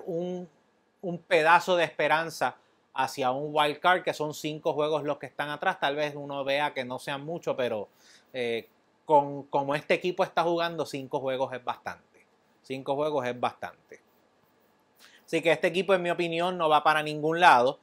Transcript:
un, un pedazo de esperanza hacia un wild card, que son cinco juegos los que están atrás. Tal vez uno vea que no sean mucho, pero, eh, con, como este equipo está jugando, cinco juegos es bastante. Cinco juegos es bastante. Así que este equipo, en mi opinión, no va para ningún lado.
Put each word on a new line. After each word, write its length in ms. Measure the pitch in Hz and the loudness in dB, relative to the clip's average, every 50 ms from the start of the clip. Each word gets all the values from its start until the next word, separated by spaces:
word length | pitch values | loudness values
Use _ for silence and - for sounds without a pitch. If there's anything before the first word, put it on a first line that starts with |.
| - | -4
un, 420 | - 170 165 175 180 180 180 180 175 _ _ _ _ _ _ _ _ _ _ | -6 -6 -4 -4 -6 -6 -8 -10 -14 _ _ _ _ _ _ _ _ _ _
un 160 | - 196 175 | -8 -8 -8
pedazo 580 | 165 - - 190 160 151 160 170 175 - 190 185 | -8 -2 0 2 4 6 6 6 6 6 4 2
de 80 | 175 165 | 2 2
esperanza 720 | 151 - - 156 147 151 156 165 165 - - 143 123 117 - _ _ _ _ _ _ - | 0 0 0 0 2 2 0 0 -4 -4 -4 -4 -4 -4 -6 _ _ _ _ _ _ -6
hacia 380 | 135 131 127 - - 131 127 | -6 -6 -4 -4 -2 -2 -2
un 180 | 127 139 147 151 | -2 -2 -4 -2
wild 280 | 147 151 147 147 147 - | 0 2 2 2 0 2
card, 240 | - 180 180 185 - | 4 4 4 4 2
que 100 | 165 143 | -4 -4
son 200 | - 151 151 147 | -4 -4 -6 -6
cinco 400 | - - 151 151 156 - 165 143 | -6 -8 -8 -6 -4 -4 -2 -2
juegos 300 | 143 151 151 156 147 143 | 0 0 0 -2 -2 -2
los 140 | 147 143 | -4 -6
que 80 | - - | -6 -8
están 240 | 131 - - 147 147 | -12 -8 -8 -6 -6
atrás. 300 | 147 139 - 190 175 - | -6 -4 -2 -2 -2 0
Tal 160 | - 143 143 | -2 -2 -2
vez 200 | 147 151 147 143 | -2 -4 -4 -6
uno 280 | 147 143 143 139 139 135 | -8 -10 -10 -8 -6 -4
vea 300 | 135 139 143 147 147 143 | -2 0 0 0 -2 -4
que 120 | 135 127 | -6 -8
no 120 | 123 127 | -8 -8
sean 280 | 127 - - 143 139 143 | -10 -8 -8 -8 -8 -8
mucho, 300 | 151 170 165 - 165 135 | -8 -10 -6 -4 -4 -4
pero, 340 | 131 127 120 113 107 98 - _ _ _ - - - _ _ | -2 -2 -2 -2 -4 -6 -10 _ _ _ -20 -20 -20 _ _
eh, 360 | - 131 120 117 117 113 107 - _ _ _ _ _ _ _ | -8 -6 -4 -4 -4 -4 -6 -10 _ _ _ _ _ _ _
con, 380 | - 156 143 143 143 143 143 135 | 6 6 6 6 4 -2 -10 -6
como 300 | - - 143 139 139 143 | -4 -2 -2 0 0 -2
este 200 | 151 151 - 185 | -2 0 0 0
equipo 300 | 165 - 180 180 - 185 | 0 0 -2 0 0 -2
está 200 | - - - 165 | 0 0 0 0
jugando, 420 | 170 170 165 165 170 170 160 143 | 2 2 0 -2 -2 -4 -4 -6
cinco 340 | - - 139 135 127 - 143 | -6 -6 -10 -8 -6 -6 -4
juegos 340 | 131 135 131 127 135 123 127 | -4 -2 -2 -2 -2 -4 -6
es 100 | 123 123 | -6 -6
bastante. 640 | 123 117 - - 98 87 - _ _ _ - _ _ _ _ _ _ _ _ | -6 -8 -6 -8 -12 -12 -12 _ _ _ -20 _ _ _ _ _ _ _ _
Cinco 340 | _ - 131 135 131 147 139 | _ -10 -10 -6 -4 -2 -2
juegos 300 | 139 151 156 151 139 123 | 0 0 0 0 0 -2
es 140 | 123 120 123 | -2 -2 -2
bastante. 640 | 120 117 - - - 90 - _ _ - - - _ _ _ _ _ _ _ _ _ _ _ _ _ _ _ _ _ _ _ _ - - - - _ | -4 -4 -4 -6 -12 -14 -14 _ _ -20 -20 -20 _ _ _ _ _ _ _ _ _ _ _ _ _ _ _ _ _ _ _ _ -20 -20 -20 -20 _
Así 160 | - - 160 | -4 -2 0
que 100 | 143 165 | 2 2
este 160 | 156 151 - | 2 4 2
equipo, 260 | 180 160 185 190 180 196 | 0 0 0 2 2 2
en 80 | 180 | 2
mi 80 | 175 175 | 2 0
opinión, 480 | 170 165 180 170 165 165 170 185 185 | -2 -2 -2 -2 -2 -2 -2 -2 -2
no 100 | 180 165 | 0 2
va 160 | 156 151 147 - | 4 4 4 4
para 200 | 156 151 156 151 | 4 2 2 0
ningún 360 | 151 151 151 147 156 165 165 | -2 -4 -2 -2 -2 2 6
lado. 400 | 180 170 143 123 120 131 147 - | 8 8 8 8 6 4 0 -2